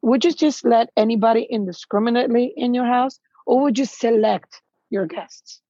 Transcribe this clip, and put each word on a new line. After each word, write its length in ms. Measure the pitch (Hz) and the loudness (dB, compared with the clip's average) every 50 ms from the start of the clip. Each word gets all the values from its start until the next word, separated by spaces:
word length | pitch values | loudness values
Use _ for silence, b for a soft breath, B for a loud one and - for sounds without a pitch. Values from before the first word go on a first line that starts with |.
would 220 | - 233 247 262 220 | 2 2 0 2 2
you 80 | 349 | 0
just 320 | 320 - - 302 277 - - | 0 2 0 0 0 0 0
let 240 | 247 233 226 233 233 _ | 2 2 2 2 0 _
anybody 500 | - 214 220 233 220 196 226 226 220 - - | 0 0 2 2 2 2 2 2 2 0 -2
indiscriminately 1040 | - 220 202 185 175 - - _ - 202 220 233 233 240 247 - 233 233 240 262 - | -4 -4 -4 -6 -8 -12 -12 _ -2 -2 0 0 0 0 0 0 0 0 0 0 -4
in 180 | - 254 247 240 | -4 -4 -2 -2
your 120 | 247 254 | 0 0
house? 340 | 240 247 247 247 269 - _ b b b b b | 0 0 0 0 -2 -4 _ b b b b b
Or 160 | - 233 254 | 0 2 2
would 160 | 277 294 226 233 | 2 2 0 0
you 60 | 277 | -2
select 760 | 226 - - - 226 233 220 214 214 208 185 - _ - - _ _ _ _ _ _ | -4 -6 -4 -2 0 2 2 2 2 0 -2 -6 _ -20 -20 _ _ _ _ _ _
your 160 | 240 196 190 | -6 -4 -4
guests 560 | 165 170 - 175 - - - _ - - _ _ _ | -6 -8 -12 -14 -14 -20 -20 _ -20 -20 _ _ _